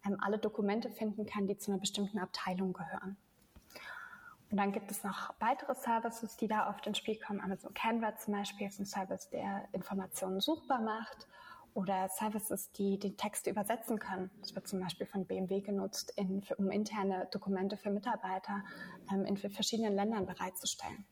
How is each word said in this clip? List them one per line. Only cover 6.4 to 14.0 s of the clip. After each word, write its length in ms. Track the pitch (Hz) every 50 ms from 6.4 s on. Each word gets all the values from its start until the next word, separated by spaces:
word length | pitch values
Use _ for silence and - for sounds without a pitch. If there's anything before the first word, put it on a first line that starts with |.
| 226 208
da 220 | 214 214 - -
oft 180 | 202 196 - 214
ins 120 | 208 -
Spiel 200 | - - 220 220
kommen. 220 | - - 208 202
Amazon 320 | - 190 196 190 - - -
Canva 420 | - - 226 226 233 226 214 214
zum 200 | - - - 208
Beispiel 320 | 202 202 - - - 208 196
ist 120 | 202 -
ein 60 | 202
Service, 440 | 196 - 202 190 190 190 190 - -
der 380 | - - - 202 196 196 - - -
Informationen 680 | 190 180 - - 196 185 185 - - 190 185 190 196
suchbar 400 | 196 - 330 330 - - 277 240
macht. 480 | 220 220 214 226 220 - - - - - - - - - - - - - -
Oder 340 | 226 190 175 196 185 190 190
Services, 640 | - - 220 214 208 214 202 - 214 196 - -
die 260 | - - 202 196 196 196
die 200 | 202 202 196 -
Texte 320 | - 214 - - - 240
übersetzen 500 | 208 214 202 - 226 240 - - 233
können. 320 | 208